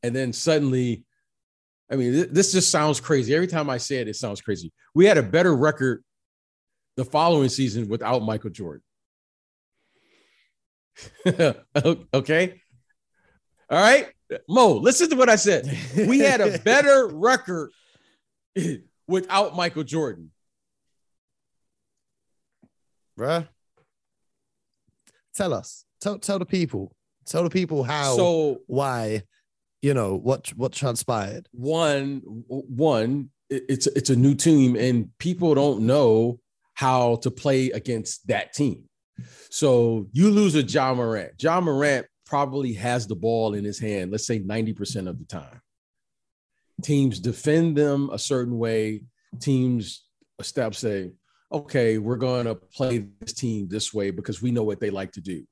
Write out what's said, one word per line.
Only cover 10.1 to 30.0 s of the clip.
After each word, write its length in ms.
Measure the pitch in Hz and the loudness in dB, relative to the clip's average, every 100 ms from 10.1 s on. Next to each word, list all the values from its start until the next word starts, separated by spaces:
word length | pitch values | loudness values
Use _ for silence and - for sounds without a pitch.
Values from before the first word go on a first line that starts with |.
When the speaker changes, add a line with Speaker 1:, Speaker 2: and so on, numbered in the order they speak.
| _ _ _ _ _ _ _ _ - - _ 185 | _ _ _ _ _ _ _ _ -20 -20 _ -2
Speaker 1:
<laughs> 0 | |
O-, 800 | - 160 - _ 147 143 170 - | 2 2 2 _ 0 2 0 0
okay. 480 | - 135 160 185 185 _ _ _ _ _ _ _ _ _ _ _ | -2 2 2 0 -4 _ _ _ _ _ _ _ _ _ _ _
All 120 | 151 | 4
right. 260 | 208 277 - _ _ - - | 6 6 4 _ _ -12 0
Mo, 260 | 208 233 | 6 6
listen 360 | 123 170 - 349 | 6 4 4 2
to 60 | 277 | 4
what 140 | 254 | 6
I 60 | 220 | 6
said. 420 | 202 170 135 139 - 156 | 4 0 0 -8 -4 0
We 240 | 214 262 | 2 4
had 220 | 277 254 | 4 4
a 160 | 208 185 | 2 0
Speaker 2:
<laughs> 60 | - | 2
Speaker 1:
better 420 | 254 285 269 233 | 4 6 6 4
record 640 | 156 208 262 - 180 147 _ _ _ _ _ _ _ _ - | 0 2 2 0 -8 -8 _ _ _ _ _ _ _ _ -6
<laughs> 520 | 165 135 _ _ - | -4 -6 _ _ -4
without 480 | 185 185 196 202 160 | -2 0 0 0 -2
Michael 280 | 175 156 | -4 -4
Jordan. 480 | 143 156 147 87 82 _ _ _ _ _ _ _ _ _ _ _ _ _ _ _ _ _ _ _ _ _ _ _ _ _ _ _ _ - | -6 -4 -4 -6 -16 _ _ _ _ _ _ _ _ _ _ _ _ _ _ _ _ _ _ _ _ _ _ _ _ _ _ _ _ -8
Speaker 2:
Bruh. 300 | 123 165 156 _ _ _ _ _ _ _ _ _ _ _ _ _ _ _ _ _ _ - | -4 -4 -6 _ _ _ _ _ _ _ _ _ _ _ _ _ _ _ _ _ _ -6
Tell 180 | 190 | -4
us. 320 | 117 - - _ _ | -4 -6 -20 _ _
Tell, 160 | - 202 | -8 -6
tell 200 | - 196 | -6 -6
the 60 | 180 | -2
people. 500 | 175 165 107 95 _ _ _ - | -2 -2 -4 -8 _ _ _ -8
Tell 180 | 156 | -2
the 60 | 175 | 0
people 340 | 180 180 156 | 0 -2 -2
how, 320 | 127 151 143 127 | -2 -2 0 2
Speaker 1:
So 420 | 180 165 151 127 _ | 2 2 0 -2 _
Speaker 2:
why, 560 | 127 139 123 110 110 - _ _ _ _ _ | -2 -2 -2 -4 -6 -8 _ _ _ _ _
you 120 | 139 | -2
know, 220 | 135 | 0